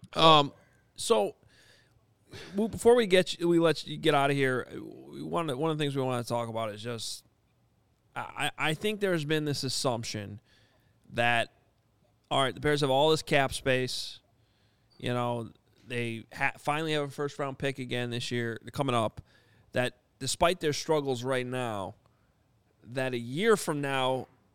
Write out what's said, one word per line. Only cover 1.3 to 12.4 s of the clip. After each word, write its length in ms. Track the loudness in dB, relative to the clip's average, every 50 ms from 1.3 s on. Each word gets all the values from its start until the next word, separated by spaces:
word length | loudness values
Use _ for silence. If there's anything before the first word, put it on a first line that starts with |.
| -4 _ _ _ _ -20 -20 _ -20 _ _ _ _ _ _ _ _ _ _ _ -18 -18 -14 -8 -2
w-, 160 | -2 -2 -2
before 260 | -2 2 6 6 6
we 120 | 6 6
get 320 | 4 6 4 4 4 0 -2
you, 100 | 2 4
we 100 | 4 6
let 280 | 6 4 2 2 -2
you 100 | -10 -8
get 180 | -2 2 4 4
out 160 | 4 4 4
of 60 | 2
here, 300 | 2 2 2 2 0 -4 -6 -10 -12 -12 -12 -14 -16 -16 -16 -12
we 100 | -12 -8
wanna, 340 | -4 -2 -2 -2 -2 -2
one 140 | -2 0 -2
of 80 | 0 0
the 60 | -2
things 100 | -2 0
we 80 | 0 -2
wanna 220 | 0 -2 -2 -2
talk 240 | -2 -2 -2 -2 -2
about 220 | -4 -4 -4 -4
is 120 | -6 -8 -8
just, 420 | -8 -8 -8 -8 -8 -10 -10 -14 _ _ _ _ _ _ _ _ _ _ _ _ _ _ _ _ _ -10
I, 340 | -10 -10 -10 -8 -6 -6 -6 -4 -2
I, 120 | -2 -2
I 40 | -2
think 260 | -2 -2 -4 -4 -2
there's 240 | 0 0 0 0 0
been 200 | 0 -2 0 0
this 200 | -2 -4 -2 -4
assumption 760 | -4 -4 -2 -2 -2 -2 -2 -4 -6 -8 -8 -8 -10 -12 -16 _ _ _ _ _ _ _ _ _ _ _ _ _ -8 -2
that, 400 | 2 2 4 4 2 0 -2 _ _ _ _ _ _ _ _ _ _ _ _ _ _ _ -2
all 120 | 0 2